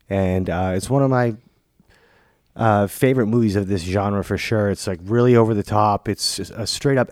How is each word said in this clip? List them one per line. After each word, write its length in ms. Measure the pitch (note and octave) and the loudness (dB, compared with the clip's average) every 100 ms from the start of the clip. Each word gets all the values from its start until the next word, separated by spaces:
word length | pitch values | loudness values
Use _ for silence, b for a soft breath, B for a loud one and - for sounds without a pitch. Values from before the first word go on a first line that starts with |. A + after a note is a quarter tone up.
| - | -6
And, 400 | G2 F#2 F#2 F2+ | -2 0 0 -2
uh, 240 | E2+ F#2 F#2 | -2 -2 -4
it's 140 | - | -2
one 120 | C#3 | 0
of 80 | C3+ | 2
my, 260 | B2+ A#2+ G#2+ _ _ _ _ _ b b b b b b - | 2 0 -4 _ _ _ _ _ b b b b b b -2
uh, 320 | A2+ G#2 G2+ | 2 2 0
favorite 400 | - C3 C3 G#2+ | 0 2 2 2
movies 280 | A#2+ A2+ G2 | 2 2 0
of 120 | F#2+ | -2
this 140 | G2 | -4
genre 420 | F2 G2 G2+ G2+ | -2 -2 0 -2
for 140 | - G2 | -2 -4
sure. 320 | - A2 G2+ | -2 0 0
It's, 160 | G2 - | -2 -6
like, 140 | F2 | -8
really 320 | F#2 A#2+ B2 A#2 | -2 2 6 6
over 180 | A2 | 4
the 100 | G#2 | 0
top. 440 | - G#2 G#2 G2+ - | 0 2 2 0 -4
It's 260 | G2 - - | -4 -4 -6
just 160 | E2+ | -10
a 160 | - G#2 | -8 -8
straight 300 | - C#3+ C3+ | -2 0 0
up 140 | A#2 | 0